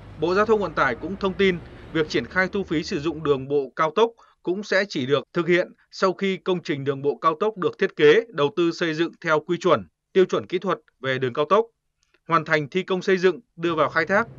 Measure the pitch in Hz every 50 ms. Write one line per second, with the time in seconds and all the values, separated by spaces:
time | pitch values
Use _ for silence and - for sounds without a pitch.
0 | - - - - 151 170 185 202 214 226 220 208 196 160 147 170 147 131 117 -
1 | 151 165 196 - 202 190 185 196 196 190 175 165 - - - - - - - 165
2 | 151 151 - 151 120 - - 185 185 185 - 202 185 - 139 151 170 - 202 151
3 | 139 165 147 156 160 143 143 131 131 139 147 147 135 123 - - 160 156 156 208
4 | 226 233 - _ _ _ _ _ - 180 180 208 202 - 202 190 208 208 - 151
5 | 123 127 143 135 120 _ - 175 165 165 175 175 180 - - _ _ _ - -
6 | 208 190 175 - 196 196 190 175 - 196 185 170 - - 156 139 139 143 143 135
7 | 139 143 - - - 160 160 156 208 220 214 190 160 135 - - 135 123 - -
8 | 151 147 160 220 262 - - 156 147 139 - 175 170 170 165 - 180 165 156 156
9 | 170 156 - - - 165 156 151 - - 175 165 - 180 151 110 90 - _ _
10 | _ _ - 185 185 190 190 151 101 - - 185 196 185 160 - _ _ _ _
11 | - 131 131 131 131 120 120 151 151 151 190 214 226 - _ _ _ _ _ _
12 | _ _ _ _ _ - 165 165 151 160 160 156 147 - - 185 185 - 190 185
13 | - 196 190 185 170 185 165 139 - _ _ 170 165 170 165 156 143 127 - 160
14 | 160 156 190 214 233 - -